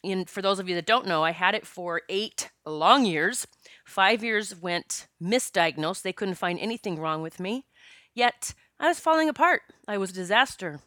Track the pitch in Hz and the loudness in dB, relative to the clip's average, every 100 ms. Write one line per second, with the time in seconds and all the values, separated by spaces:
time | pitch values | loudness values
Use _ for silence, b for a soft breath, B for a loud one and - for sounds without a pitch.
0 | 185 190 175 - 196 196 185 175 165 233 | -4 -4 -4 -4 -2 -2 -2 -4 2 0
1 | 196 165 160 170 185 214 - - 175 170 | 2 0 0 2 0 0 -6 -12 -6 -6
2 | - 190 220 - - _ - 156 165 262 | -4 -6 -4 -8 -12 _ -10 0 4 6
3 | 233 160 170 247 - _ B B - - | 6 2 0 -2 -10 _ B B -10 2
4 | 190 226 233 214 208 180 175 175 - - | 4 4 0 -2 -4 -8 -4 -4 -4 -12
5 | - _ 170 240 - 190 165 143 156 190 | -12 _ -2 0 0 2 2 0 -4 -4
6 | 190 185 196 180 180 175 208 233 214 160 | -8 -4 -6 -2 -4 -4 -6 -6 -6 -4
7 | 160 156 160 - 180 247 - b b b | -4 -4 -6 -8 -6 -6 -8 b b b
8 | b - 240 - - - b _ 302 339 | b 0 0 0 -12 -12 b _ 0 2
9 | - 320 311 - 339 311 _ _ - 208 | 2 4 2 4 4 4 _ _ -6 -4
10 | 190 185 175 214 262 - 180 147 | -4 -6 0 2 2 -2 -10 -10